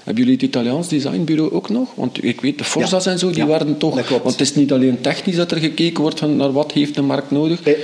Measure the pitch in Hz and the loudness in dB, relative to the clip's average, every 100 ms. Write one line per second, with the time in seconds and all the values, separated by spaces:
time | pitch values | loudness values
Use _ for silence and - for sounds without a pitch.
0 | - 113 127 127 131 131 120 147 170 151 | -4 0 2 2 0 -2 -2 -2 -2 -2
1 | 127 185 160 156 156 180 - 233 262 - | -2 -2 0 0 0 -2 -2 -2 -2 -4
2 | 127 - 120 - 135 143 - 160 175 185 | -6 -2 -4 -2 -2 -2 -2 -2 0 0
3 | 190 180 185 160 147 160 151 143 156 127 | 0 0 0 0 2 2 0 0 0 0
4 | 117 123 127 123 135 147 139 131 131 120 | 0 0 0 0 0 2 4 4 2 2
5 | 147 151 196 170 170 160 156 165 165 160 | -2 -2 -2 0 0 0 -2 0 0 2
6 | 156 151 151 131 139 135 151 147 147 147 | -2 0 0 2 2 0 0 0 0 0
7 | 139 139 139 143 160 170 147 151 | 0 -2 0 0 0 2 2 2